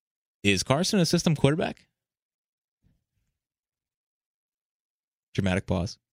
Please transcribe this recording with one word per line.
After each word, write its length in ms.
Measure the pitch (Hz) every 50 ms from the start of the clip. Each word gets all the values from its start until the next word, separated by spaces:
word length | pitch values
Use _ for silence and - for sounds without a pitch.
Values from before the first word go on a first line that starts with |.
| _ _ _ _ _ _ _ _
is 200 | - 101 98 87
Carson 360 | - - 131 156 185 - - 196
a 80 | 165
system 300 | - - 170 - 180 151
quarterback? 500 | - - 139 151 175 - - - - _ _ _ _ _ _ _ _ _ _ _ _ _ _ _ _ _ _ _ _ _ _ _ _ _ _ _ _ _ _ _ _ _ _ _ _ _ _ _ _ _ _ _ _ _ _ _ _ _ _ _ _ _ _ _ _ _ _ _ _ _ _ _ _ _ _ _ _ _ _ -
Dramatic 320 | - 98 92 90 95 -
pause. 320 | - 98 92 87 - - - _ _